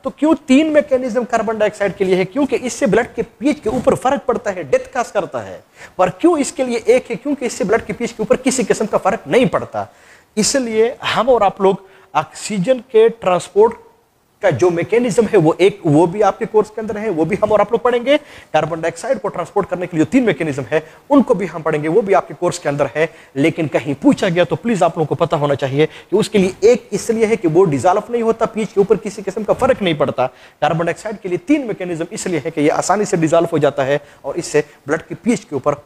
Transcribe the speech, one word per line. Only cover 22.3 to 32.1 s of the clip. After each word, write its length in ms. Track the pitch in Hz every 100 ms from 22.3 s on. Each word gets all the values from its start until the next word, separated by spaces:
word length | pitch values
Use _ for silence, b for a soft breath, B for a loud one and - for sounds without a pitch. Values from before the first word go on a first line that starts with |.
कोर्स 240 | 156 175 -
के 100 | 151
अंदर 220 | 143 135 151
है। 120 | 160 B B 135
लेकिन 300 | 156 - 156
कहीं 280 | 170 127
पूछा 340 | 135 277 - 208
गया 160 | 170
तो 120 | 170 147
प्लीज 260 | - 202
आप 160 | 170 170
लोगों 80 | 151
को 80 |
पता 220 | 143 165 160
होना 180 | 143
चाहिए 320 | 143 135 139 156
कि 300 | - - 190
उसके 220 | - 208
लिए 160 | 185 -
एक 240 | 214 247 -
इसलिए 340 | 202 - 226 214
है 100 | 226
कि 120 | 165
वो 160 | 156
डिसॉल्व 380 | 196 143 180 226 208
नहीं 120 | 240
होता, 240 | 220 220 226
पीएच 260 | 208 214
के 80 | -
ऊपर 160 | 196 208
किसी 260 | 208 202
किस्म 220 | 196 220
का 100 | 208
फर्क 280 | 185 254 254
नहीं 120 | 190
पड़ता। 320 | 151 139 131 127 B B B
कार्बन 260 | 151 165 170
डाइऑक्साइड 320 | 165 214 220
के 100 | 190
लिए 100 | 175
तीन 280 | - 302 247
मैकेनिज्म 400 | 190 180 165 170